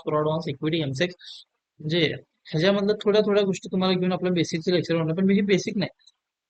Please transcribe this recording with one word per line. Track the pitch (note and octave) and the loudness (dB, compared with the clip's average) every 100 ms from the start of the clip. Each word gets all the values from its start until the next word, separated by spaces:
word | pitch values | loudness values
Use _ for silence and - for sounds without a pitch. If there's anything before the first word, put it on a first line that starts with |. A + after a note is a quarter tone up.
| - | -2
प्रो | D3+ | 0
ॲडव्हान्स, | D#3 D#3+ D#3+ | 0 -2 -4
इक्विटी, | - D#3 E3 | -4 -2 -2
एमसेक्स | C#3 C3 F3+ - - - - _ _ - | -2 -2 -4 -6 -18 -20 -20 _ _ -10
म्हणजे | D3+ E3+ C#3+ C3 - _ - | -4 0 0 -2 -14 _ -6
ह्याच्यामधलं | D#3 F#3 G3+ G3 G#3+ | 0 2 2 0 0
थोड्या | G#3+ G#3+ | 2 2
थोड्या | G#3 G3+ | 4 2
गोष्टी | G3 F3 F#3 | 2 -2 -4
तुम्हाला | F#3 F#3 F#3 | -2 0 0
घेऊन | F#3 | 0
आपलं | F3+ F3+ | 0 0
बेसिकचं | F3 D#3 E3+ F#3 | 0 0 -2 0
लेक्चर | F3 E3+ E3 | 0 0 0
होणार, | D#3+ E3+ | 0 0
पण | F#3+ | 2
हे | G3+ | 4
बेसिक | G3+ F3+ - G3+ | 4 2 0 -4
नाही, | E3 _ _ _ _ _ | -4 _ _ _ _ _